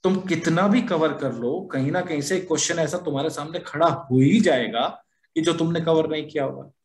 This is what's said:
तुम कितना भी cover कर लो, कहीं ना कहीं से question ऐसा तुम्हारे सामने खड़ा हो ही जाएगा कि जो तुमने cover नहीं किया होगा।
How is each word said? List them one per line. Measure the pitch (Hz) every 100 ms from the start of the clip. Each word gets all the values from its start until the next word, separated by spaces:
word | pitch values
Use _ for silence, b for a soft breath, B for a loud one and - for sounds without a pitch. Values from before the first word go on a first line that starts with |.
तुम | 185 190
कितना | - 165 - 160 202
भी | 240
cover | - 170 156
कर | 139 135
लो, | 117 120 165 196
कहीं | 139 135
ना | 175
कहीं | 170 156
से | 139 180
question | - 156 - 170
ऐसा | 151 175
तुम्हारे | - 135 156
सामने | 147 147 175
खड़ा | - 143 165
हो | - - 127
ही | 135 214
जाएगा | 180 131 110 113 147 - _ _ _ -
कि |
जो | 160
तुमने | 160 165 170
cover | 160 160 156
नहीं | 156 147
किया | 151
होगा। | 139 131 139 _